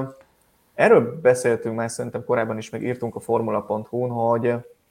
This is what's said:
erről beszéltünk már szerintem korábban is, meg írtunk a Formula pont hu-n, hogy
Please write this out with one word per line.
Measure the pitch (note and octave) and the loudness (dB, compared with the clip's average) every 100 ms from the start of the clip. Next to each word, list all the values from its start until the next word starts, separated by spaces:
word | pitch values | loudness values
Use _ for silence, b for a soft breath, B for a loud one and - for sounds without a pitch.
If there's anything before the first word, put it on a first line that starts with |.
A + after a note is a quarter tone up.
| C3 - _ _ _ _ _ - | -2 -10 _ _ _ _ _ 2
erről | G3+ G#3 A2+ D#3+ | 6 6 4 2
beszéltünk | B2 B2+ B2 A2+ A#2 A2+ | 2 4 2 0 -2 -4
már | A#2 | -4
szerintem | - A#2+ A#2 A#2 | -6 -8 -6 -2
korábban | B2 A2 A2 | 0 0 -6
is, | A2 | -8
meg | A2+ | -6
írtunk | A2+ B2 A#2 A#2+ | -6 -4 -6 -6
a | |
Formula | - A#2 A2+ G#2+ | -2 0 0 -2
pont | G#2 G#2+ A2 | -2 -6 -4
hu-n, | A#2+ B2 | -4 -4
hogy | A#2+ A#2 A#2 A#2+ A#2+ - _ _ | 0 0 2 0 -2 -6 _ _